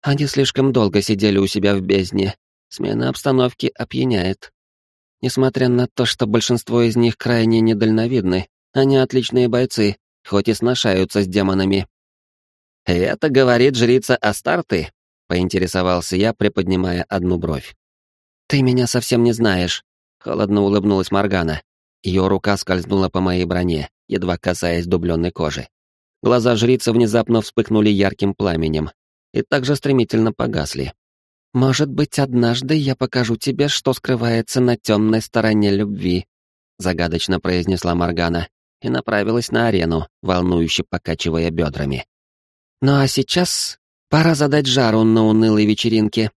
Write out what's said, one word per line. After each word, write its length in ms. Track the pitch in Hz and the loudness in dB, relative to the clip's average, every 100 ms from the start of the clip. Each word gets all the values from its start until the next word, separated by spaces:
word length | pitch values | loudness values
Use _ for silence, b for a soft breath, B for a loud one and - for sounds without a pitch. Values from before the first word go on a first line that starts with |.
«Они 260 | - 143 143 | -2 -2 -2
слишком 440 | 139 131 - 135 | 0 0 2 2
долго 300 | 123 104 98 | 2 2 2
сидели 360 | 101 104 107 98 | 0 0 2 2
у 100 | 98 | 0
себя 280 | 104 101 98 | 0 0 0
в 60 | |
бездне. 540 | 92 98 92 98 98 - _ _ _ | 0 0 0 -2 -4 -6 _ _ _
Смена 400 | - 101 113 127 | -8 -4 -2 -4
обстановки 640 | 131 143 131 127 - 127 - | -4 0 2 0 -2 -8 -6
опьяняет. 760 | 104 127 127 107 90 98 - _ _ _ _ _ _ _ 123 | -8 -4 -2 0 -2 -4 -10 _ _ _ _ _ _ _ -4
Несмотря 440 | 131 131 131 127 | 0 0 0 0
на 180 | 120 123 | 2 0
то, 180 | - 120 | -2 -4
что 220 | - 113 | -2 -2
большинство 560 | 113 - 120 - 117 | 0 0 -2 0 0
из 120 | 117 117 | 2 2
них 220 | 117 110 | 0 0
крайне 420 | 120 117 113 113 | -2 0 2 4
недальновидны, 880 | 113 107 110 110 117 127 92 90 87 _ _ | 2 2 2 0 0 0 0 -2 -4 _ _
они 240 | 135 135 135 | 0 2 4
отличные 500 | 131 131 113 123 123 | 2 0 0 0 2
бойцы, 500 | 123 127 - 104 98 _ _ | 0 -2 0 -2 -2 _ _
хоть 260 | - 101 101 | -2 -2 0
и 40 | |
сношаются 720 | 107 120 123 117 92 95 104 | 0 0 0 0 0 0 0
с 40 | 95 | 0
демонами». 600 | 95 95 95 95 98 - _ _ _ _ _ _ _ _ _ - | 0 0 0 0 0 -4 _ _ _ _ _ _ _ _ _ -2
«И 40 | |
это 380 | 87 98 107 156 | 0 0 -2 0
говорит 460 | 131 127 120 131 127 | 2 4 4 4 4
жрица 400 | 117 127 - 127 | 2 2 2 0
Астарты?» — 760 | 107 101 - 175 - 87 73 _ _ _ _ | 0 -2 -2 -4 -2 -4 -4 _ _ _ _
поинтересовался 880 | 90 90 95 90 95 90 90 - 92 | -2 0 -2 -2 0 0 0 -2 0
я, 180 | 107 | 0
приподнимая 720 | 110 104 - 87 92 92 90 - | 0 -2 0 0 0 0 -4 -4
одну 300 | 98 90 90 | -2 -2 -2
бровь. 360 | 85 73 - - _ _ _ _ _ _ _ | -2 -6 -10 -20 _ _ _ _ _ _ _
«Ты 140 | 143 | 2
меня 240 | 127 127 120 | 2 2 0
совсем 380 | 123 - 120 | -2 0 2
не 80 | 120 | 2
знаешь», — 520 | 113 113 92 90 - _ _ _ _ | 2 0 2 -2 -4 _ _ _ _
холодно 420 | - 82 101 104 | -8 -4 0 2
улыбнулась 480 | 98 101 101 98 92 | 2 2 2 0 0
Моргана. 540 | 98 101 95 82 76 _ _ _ _ | 0 0 0 -2 -6 _ _ _ _
Её 240 | 98 92 95 | -2 0 2
рука 280 | 98 101 98 | 0 0 -2
скользнула 540 | - 92 85 98 95 | -2 -4 -2 -2 0
по 100 | 92 | 0
моей 240 | 92 90 90 | 0 0 -2
броне, 440 | 90 90 78 71 _ _ | -2 -2 -2 -6 _ _
едва 300 | 101 90 87 | -4 -4 -2
касаясь 480 | 90 87 87 85 87 | -4 -2 -2 -2 -2
дублённой 460 | 90 87 82 85 | -2 0 -2 -2
кожи. 360 | - 78 73 - _ _ _ _ _ | -2 -6 -6 -14 _ _ _ _ _
Глаза 340 | - 123 117 113 | 0 2 2 2
жрицы 360 | 120 127 - | 2 2 2
внезапно 500 | 117 117 117 110 117 | 2 2 2 2 0
вспыхнули 480 | - - 110 107 107 | 0 -4 0 2 2
ярким 460 | 101 98 - 98 95 | 2 0 0 -4 -2
пламенем 560 | 101 80 80 78 78 _ _ _ _ | -2 -2 -2 -2 -6 _ _ _ _
и 80 | 113 | -6
также 340 | - 139 127 147 | -2 -2 -2 -2
стремительно 580 | 139 135 113 113 113 | 0 0 2 0 0
погасли. 600 | - 120 95 71 65 67 - _ _ _ _ _ 123 | -2 -4 -4 -4 -6 -10 -12 _ _ _ _ _ 0
«Может 340 | 131 131 151 | 2 2 -2
быть, 300 | 127 151 - | -2 -2 -2
однажды 560 | 139 123 117 120 131 156 | 0 2 0 0 -2 -2
я 220 | 139 127 | 0 -2
покажу 400 | 127 127 117 113 | -2 -2 -2 -2
тебе, 320 | - 120 143 | -4 -2 -2
что 240 | - - | 0 -2
скрывается 680 | 127 - 123 117 117 110 131 | -2 -2 -2 0 -2 -2 0
на 160 | 123 120 | 0 0
тёмной 460 | - 104 110 113 | 0 2 2 0
стороне 500 | - 117 110 107 104 | -2 -2 2 2 2
любви», 540 | 98 104 95 92 90 - _ _ _ _ _ | 0 -2 -4 -2 -2 -4 _ _ _ _ _
загадочно 600 | 90 87 85 82 - 90 | -4 -2 -2 -2 -2 -2
произнесла 560 | 92 90 87 92 87 87 | 0 -2 0 -2 -2 0
Моргана 540 | 87 85 85 85 82 _ _ _ | -2 0 -2 -2 -6 _ _ _
и 80 | 120 | -4
направилась 600 | 127 117 104 101 120 120 | -4 -2 -2 0 -2 -2
на 160 | 117 117 | 0 2
арену, 380 | 98 82 82 78 _ | 0 0 -2 -4 _
волнующе 600 | 87 90 90 87 82 - | -2 0 2 0 0 -2
покачивая 680 | - 90 - 80 85 80 85 | -6 -8 -6 -6 -2 -2 -2
бёдрами. 540 | 82 78 69 71 65 - _ _ _ _ _ _ _ | -2 -4 -4 -6 -6 -10 _ _ _ _ _ _ _
«Ну 180 | 135 139 | 0 2
а 80 | 135 | 0
сейчас 720 | - 131 180 180 - - - _ _ _ | -2 -2 -2 -2 -4 -6 -10 _ _ _
пора 260 | 151 165 151 | 2 2 2
задать 300 | 147 143 135 | 2 0 0
жару 400 | 131 120 110 110 | 2 2 4 4
на 180 | 113 | 4
унылой 420 | 110 110 113 107 104 | 4 4 4 4 2
вечеринке». 640 | 107 117 110 107 - 107 | 0 0 0 0 0 -4